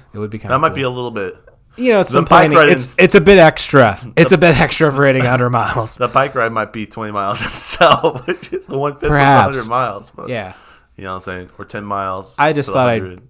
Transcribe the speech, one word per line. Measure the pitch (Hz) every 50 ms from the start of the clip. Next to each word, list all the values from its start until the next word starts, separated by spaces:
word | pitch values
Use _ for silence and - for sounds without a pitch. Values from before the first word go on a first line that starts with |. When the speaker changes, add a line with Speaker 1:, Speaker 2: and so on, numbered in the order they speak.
| _ _ -
Speaker 1:
It | 107
would | 107 107
be | 110
kinda | 107 - 107 127
Speaker 2:
That | 135
might | 156 160
Speaker 1:
cool. | 151
Speaker 2:
be | 139 131
a | 127
little | 127 123 123 120
bit. | 113 107 98 92 90 - _ _ _ _ _ _ _
Speaker 1:
You | - 247 254 220
know, | 196
it's | 180 123
Speaker 2:
The | -
Speaker 1:
some | - 135
Speaker 2:
bike | - 165 170 180 151
Speaker 1:
planning. | 147
Speaker 2:
ride | 165 151 143
Speaker 1:
It's, | 139 131 127
Speaker 2:
is | - - -
Speaker 1:
it's | 180 180 -
a | 202
bit | 156 190 202
extra. | 185 165 156 - - - - - 139 120 110 95 - 123
Speaker 2:
<laughs> | 120 -
Speaker 1:
It's | 160 165 160 190
a |
bit | 156 170 170 151 120
extra | 165 135 - - 160 151
for | 135 135 143
hitting | 135 131 131 127
hundred | 123 127 123 123 123
miles. | 123 120 107 110 - 127 110 110 -
Speaker 2:
The | - 123 117
bike | 104 135 139 147 131
ride | 131 117 113
might | 113 110 107 104 -
be | 113 104
twenty | - - 113 110 107
miles | 104 101 98 98 101 -
<laughs> | -
itself, | - - - - - - - 175 156 147 - - 160 135 127 -
which | - 185 - - -
is | - - -
the | - -
one-fifth | 135 143 143 139 139 -
of | 151
Speaker 1:
Perhaps. | 147 143 139 139 139 123 - - 139
Speaker 2:
hundred | 131 113 110
miles. | 117 127 127 113 98 101 - - _
But, | - - -
Speaker 1:
Yeah. | 127 110 98 90 92 - _ _ _ _ _ _ _
Speaker 2:
you | - 98
know | 95
what | 92
I'm | 92
saying? | - 98 92 92 90 87 _
Or | - 104
ten | - - 107 104
miles | 101 101 98 98 95 95 95 92 - -
Speaker 1:
I | - 143 156
just | 151 147 135
Speaker 2:
to | - 95
the | 139
Speaker 1:
thought | 127 123
I'd | 117 110
Speaker 2:
hundred. | 92 92 90 92 -